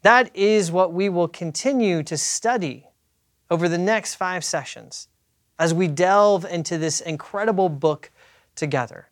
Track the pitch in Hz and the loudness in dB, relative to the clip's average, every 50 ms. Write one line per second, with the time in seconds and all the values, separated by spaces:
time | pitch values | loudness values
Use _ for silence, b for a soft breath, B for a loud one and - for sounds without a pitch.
0 | - 196 233 247 254 - _ 185 196 208 214 214 196 165 165 180 185 175 170 180 | 6 6 6 6 4 0 _ 0 2 4 4 4 2 2 2 2 0 2 0 -2
1 | 196 202 180 175 175 160 - - 175 165 151 - - 262 285 254 233 202 175 160 | -2 0 2 0 0 0 -2 -6 -8 -6 -6 -2 -2 0 2 2 2 2 2 0
2 | 151 - 165 143 - - - - - 226 247 247 180 147 123 127 _ _ _ _ | -2 -4 -6 -4 -4 -4 -4 -2 -2 0 0 0 -2 -4 -8 -10 _ _ _ _
3 | _ _ _ _ _ _ _ _ _ _ 175 165 170 175 165 175 180 196 226 214 | _ _ _ _ _ _ _ _ _ _ -2 0 0 0 0 0 0 0 0 0
4 | 202 - - - 190 185 185 180 156 - - 156 135 - - 120 110 113 - - | -2 -6 -8 -6 -4 -4 -4 -6 -6 -4 -6 -6 -6 -8 -16 -18 -18 -18 -18 -18
5 | - _ _ _ _ _ _ _ _ _ _ - 165 165 165 170 185 170 147 139 | -18 _ _ _ _ _ _ _ _ _ _ -2 0 0 2 2 0 0 2 2
6 | 180 180 196 202 208 208 202 185 170 180 175 170 156 - 170 160 156 160 147 - | 2 4 6 6 6 6 4 2 0 -4 -6 -6 -4 -4 -4 -4 -2 -2 -4 -4
7 | - 165 160 151 - - - 196 208 220 214 185 190 180 151 139 147 156 151 - | -6 -6 -8 -8 -10 -10 -8 -4 -2 -2 0 2 0 0 -2 0 0 0 -2 -2
8 | - - b b b b b b b b b - - 147 139 135 123 113 - - | -8 -20 b b b b b b b b b -6 -6 -2 -2 -2 -4 -4 -10 -20
9 | - _ | -20 _